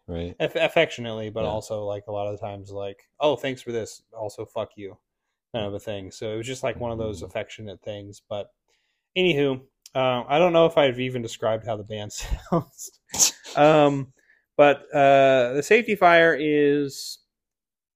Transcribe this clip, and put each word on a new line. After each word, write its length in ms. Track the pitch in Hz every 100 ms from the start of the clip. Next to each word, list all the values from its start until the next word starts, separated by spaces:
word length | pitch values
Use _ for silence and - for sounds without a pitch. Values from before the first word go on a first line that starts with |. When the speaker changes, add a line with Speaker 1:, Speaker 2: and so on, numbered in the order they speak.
| -
Speaker 1:
right? 280 | 85 87 -
Speaker 2:
Aff-, 160 | 156 160
affectionately, 720 | 160 170 156 - 120 110 107
but 140 | 110
Speaker 1:
Yeah. 60 | 107
Speaker 2:
also, 340 | 107 - 107 101
like, 220 | 101 -
a 40 |
lot 160 | 104 101
of 100 | 104
the 80 | 104
times, 260 | 101 98
like, 320 | 98 101 101 _ -
"Oh, 160 | 151 131
thanks 260 | 139 127
for 100 | 123
this, 320 | 117 101 - _
also 340 | 113 107 - 107
fuck 260 | 113 104 -
you," 220 | 98 90 _ _ _ _ _
kind 120 | 117 101
of 80 |
a 60 | 101
thing. 320 | - 101 92
So 220 | - 113
it 40 | 110
was 100 | 117
just, 160 | 127
like, 160 | 127 113
one 120 | 120
of 60 | 113
those 240 | 110 92
Speaker 1:
Mm. 60 | 92
Speaker 2:
affectionate 540 | 110 101 - 107 90
things. 400 | - 104 101 101 -
But 240 | 104 - _ _ _ _ _ _ 185
anywho, 440 | 185 143 139 131 _ _ - 131
uh, 280 | 131 123 120
I 100 | 147
don't 140 | 180
know 120 | 165 165
if 120 | 160
I've 220 | 143 123
even 220 | 127 127
described 440 | 113 - 113 110 123
how 120 | 107
the 60 |
band 280 | 98 107 110
<laughs> 380 | - - - -
sounds. 480 | 170 - - - _ _ - - - - -
Um, 580 | 147 156 147 139 131 _ _ _ _ -
but, 360 | 143 139 -
uh, 600 | 147 139 139 135 131 120
the 100 | 143
Safety 320 | - 226 226 202
Fire 400 | 175 170 165 139
is, 840 | 151 147 147 147 139 - - - _ _ _ _ _ _ _